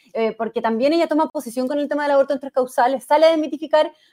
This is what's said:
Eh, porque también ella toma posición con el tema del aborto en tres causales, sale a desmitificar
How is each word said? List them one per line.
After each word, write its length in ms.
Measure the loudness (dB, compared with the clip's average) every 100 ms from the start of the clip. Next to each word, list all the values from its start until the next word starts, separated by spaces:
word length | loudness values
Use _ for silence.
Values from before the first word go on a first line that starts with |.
| _
Eh, 200 | -4 -2 -2
porque 240 | -6 -4
también 320 | -2 0 0
ella 140 | 2 2
toma 220 | 0 -2
posición 380 | -4 -8 -6 -4
con 120 | -4
el 100 | -4
tema 140 | -2
del 80 | 0
aborto 220 | 2 2
en 60 | -2
tres 140 | -4
causales, 500 | -4 -2 0 0 0 0
sale 200 | 4 4
a 60 |
desmitificar 600 | 4 -2 -6 0 2 0 -4 _